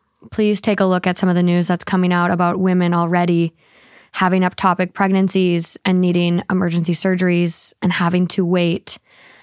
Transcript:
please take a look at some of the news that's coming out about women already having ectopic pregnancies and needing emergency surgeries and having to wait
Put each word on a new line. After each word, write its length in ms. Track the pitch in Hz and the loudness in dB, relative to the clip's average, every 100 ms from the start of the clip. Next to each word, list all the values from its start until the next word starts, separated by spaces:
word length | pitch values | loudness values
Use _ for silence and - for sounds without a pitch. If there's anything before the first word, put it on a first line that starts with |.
| _ _ - | _ _ -12
please 300 | - 214 208 | -4 0 0
take 180 | - 196 | 0 0
a 60 | 190 | 0
look 200 | 180 185 | 0 -2
at 100 | 180 | 0
some 120 | 185 | 0
of 60 | 175 | 2
the 80 | |
news 240 | 175 175 175 | 2 2 0
that's 160 | 175 | -2
coming 300 | - 185 180 | -2 -2 0
out 180 | 180 175 | 0 0
about 280 | 175 175 180 | 0 0 0
women 340 | 185 180 175 | 0 2 2
already 600 | 170 170 175 175 170 165 - _ _ - - _ | 0 0 0 0 0 0 -4 _ _ -20 -20 _
having 280 | - 185 185 | -4 0 2
ectopic 500 | 185 - 190 175 180 | 0 0 0 0 -2
pregnancies 840 | - 190 190 190 190 180 170 165 - - | -2 0 2 2 2 0 0 0 -2 0
and 140 | 185 | 2
needing 420 | 180 175 175 170 - | 2 2 0 -2 -2
emergency 440 | 185 180 170 165 | -2 -2 -2 -2
surgeries 800 | 170 190 180 180 175 175 - - - | 0 0 0 0 0 0 0 -2 -4
and 100 | 180 | -4
having 360 | 175 175 180 180 | -2 0 0 0
to 180 | - 175 | 0 0
wait 540 | 180 175 165 - - _ _ - - | 0 0 -2 -6 -10 _ _ -20 -20